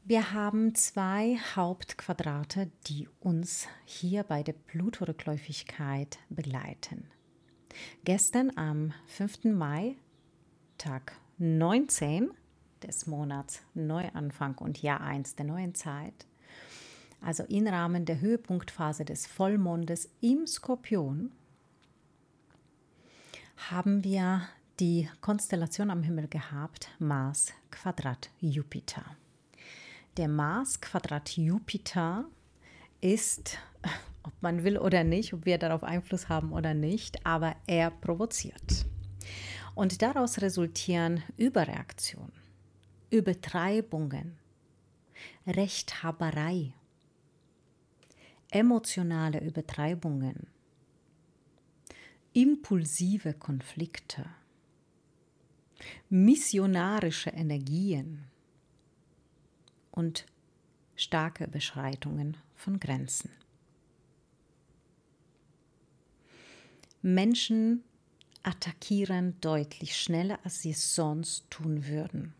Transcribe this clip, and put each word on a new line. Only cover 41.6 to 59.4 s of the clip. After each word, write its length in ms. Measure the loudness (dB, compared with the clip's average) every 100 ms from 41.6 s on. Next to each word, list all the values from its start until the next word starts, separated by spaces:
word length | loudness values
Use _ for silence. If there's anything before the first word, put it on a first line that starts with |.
| 2 -2 -8 -6 -6 -6 -16 -18 -20 -20 -20 _ _ -20 2
Übertreibungen, 1300 | 4 4 -2 -2 -2 0 0 -2 -4 -4 -4 -8 -14 _ _ _ _ _ _ _ -20 -20 -10 -2
Rechthaberei, 1300 | 0 0 -2 -8 -6 -6 -2 -2 0 0 0 -2 -8 _ _ _ _ _ _ _ _ _ _ _ _ _ -20 -20 -20 -2
emotionale 880 | 6 8 6 2 0 0 2 2 0
Übertreibungen, 1040 | -2 -4 -6 -2 0 0 0 0 -2 -4 -14 _ _ _ _ _ _ _ _ _ _ _ _ _ -20 -20 -20 _ _
impulsive 1040 | 6 6 6 2 2 2 0 2 2 0
Konflikte, 920 | -4 -4 -4 -4 -6 -6 -6 -10 -10 -10 -14 _ _ _ _ _ _ _ _ _ _ _ _ _ _ -16 -16 _
missionarische 1200 | 8 10 8 4 2 4 4 2 2 2 0 -4
Energien 920 | -2 -2 -2 0 0 2 0 -2 -10 -16 _ _ _ _ _ _ _ _ _ _ _